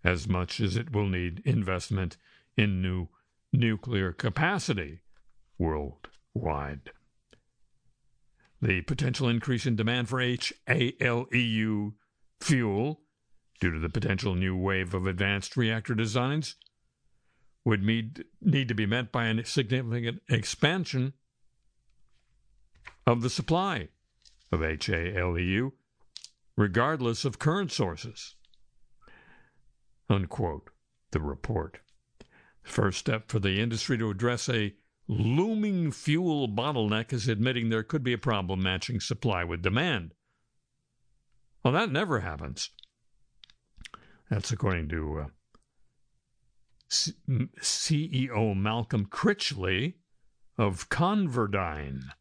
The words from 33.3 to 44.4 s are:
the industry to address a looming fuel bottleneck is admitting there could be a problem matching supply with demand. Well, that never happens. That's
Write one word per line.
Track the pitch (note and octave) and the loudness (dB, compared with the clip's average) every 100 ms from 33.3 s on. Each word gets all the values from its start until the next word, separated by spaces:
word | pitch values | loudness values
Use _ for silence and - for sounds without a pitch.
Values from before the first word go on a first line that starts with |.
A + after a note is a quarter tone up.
| A2+ | 0
the | G2 F#2+ | 2 2
industry | A#2 A2+ - B2 | 0 -2 -2 0
to | A2+ | 0
address | G2 A#2+ A#2+ - | 0 0 0 0
a | A#2+ G#2 - _ _ - | 0 0 -4 _ _ -4
looming | G#2+ A2 C3+ G#3 A3 G#3 F#3 D#3+ | 0 4 4 4 2 0 2 0
fuel | - - D#3 F3+ D3+ B2+ | -2 0 2 2 0 0
bottleneck | G#2 C3+ C3+ G#2+ A2 A2+ | 0 0 0 2 0 0
is | B2+ A#2+ | -2 0
admitting | G#2+ B2 A#2+ A#2 | 2 2 2 2
there | A2+ | 0
could | A2 D#3 | 0 -2
be | B2 | 0
a | A#2+ | 0
problem | B2+ G#2+ F#2 F#2+ | 0 0 0 0
matching | G2 F#2+ - A2+ | 2 0 -2 -4
supply | - A2+ A#2 F#2 | -2 -2 0 0
with | E2+ E2+ | 0 0
demand. | F#2 G#2+ F3 A#2 E2 - _ _ _ _ _ _ _ _ _ _ _ _ _ _ | 2 2 2 0 -4 -16 _ _ _ _ _ _ _ _ _ _ _ _ _ _
Well, | B2+ | 0
that | D3+ A3+ | 2 2
never | C#3 G3 B2 | 0 0 -2
happens. | F2+ D2 C#2 B1+ - - - _ _ _ _ _ - - _ - - - - - _ | -2 -6 -8 -8 -10 -12 -20 _ _ _ _ _ -20 -20 _ -20 -20 -20 -20 -20 _
That's | G#2 | -4